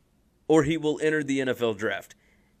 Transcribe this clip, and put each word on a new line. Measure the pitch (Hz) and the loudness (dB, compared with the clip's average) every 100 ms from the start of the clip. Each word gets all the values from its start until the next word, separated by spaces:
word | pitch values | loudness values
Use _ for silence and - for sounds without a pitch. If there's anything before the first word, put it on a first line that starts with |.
| _ _ _ _ - | _ _ _ _ 2
or | 156 | 4
he | 143 165 | 4 0
will | 151 151 | -2 0
enter | 156 156 | 0 0
the | 139 135 | -2 -2
N | 131 | -2
F | 120 | 0
L | 120 | -2
draft. | 98 107 95 - - _ _ _ _ | -2 -4 -6 -10 -20 _ _ _ _